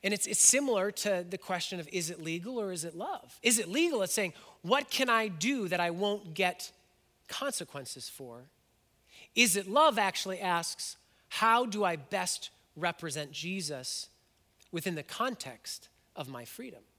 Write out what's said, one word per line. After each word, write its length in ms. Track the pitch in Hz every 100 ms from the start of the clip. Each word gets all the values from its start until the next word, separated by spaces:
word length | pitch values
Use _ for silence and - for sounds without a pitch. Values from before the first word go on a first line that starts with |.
And 80 | 196
it's, 140 | 202 -
it's 140 | 196
similar 500 | - 262 285 220 190
to 340 | 202 208 190 175
the 100 | 180
question 400 | - 180 - 180
of, 100 | 156
"Is 180 | 185 160
it 100 | 151
legal 400 | 165 170 185 254
or 120 | 202
is 120 | 180
it 120 | 170 165
love?" 420 | 254 381 - -
Is 200 | - 233
it 80 | 175
legal? 340 | 220 339 277
It's 100 | 190
saying, 200 | - 190 - - -
"What 280 | 165 262 277
can 180 | - 262
I 200 | 226 220
do 400 | 165 190 277 196
that 100 | 175
I 120 | 175
won't 440 | 170 202 208 196
get 380 | 156 180 175 - _ _ _ _ _ _
consequences 800 | - 285 - 170 143 123 - -
for?" 380 | - 131 117 131 _ _ _ _ _ _ - - -
Is 180 | 233
it 140 | 185 190
love 300 | 233 311 226
actually 400 | 196 - 190 185
asks, 560 | 190 170 170 - - - _ _ _
"How 380 | - 220 226 247
do 180 | 208
I 100 | 196
best 560 | 165 135 196 180 - - _ _
represent 560 | - 170 165 165 143 143
Jesus 800 | 156 160 190 156 139 127 - - _ _ _ _ _ _
within 240 | 170 190 165
the 80 |
context 840 | 143 - 247 240 135 117 - - - _ _ -
of 120 | 135
my 160 | 131
freedom?" 380 | 120 - 254 170 101